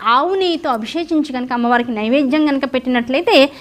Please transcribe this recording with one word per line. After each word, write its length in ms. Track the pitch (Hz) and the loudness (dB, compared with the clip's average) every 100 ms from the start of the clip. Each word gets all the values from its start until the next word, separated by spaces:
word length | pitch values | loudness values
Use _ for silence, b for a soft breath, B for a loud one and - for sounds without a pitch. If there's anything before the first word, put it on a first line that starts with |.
| 220 | 0
ఆవు 300 | 247 330 381 | 2 2 0
నెయ్యితో 340 | 359 330 320 | 0 -2 -2
అభిషేకించి 640 | 226 220 330 330 320 294 | -4 -4 -6 -2 -2 -2
కనుక 200 | 254 254 | -4 -4
అమ్మవారికి 380 | 247 233 247 240 | -2 2 0 0
నైవేద్యం 540 | 214 220 277 269 302 302 | -4 0 0 2 2 2
కనుక 160 | 277 269 | 0 -2
పెట్టినట్లయితే 760 | 262 254 247 240 269 359 349 277 B | -4 -2 -2 0 -2 4 4 4 B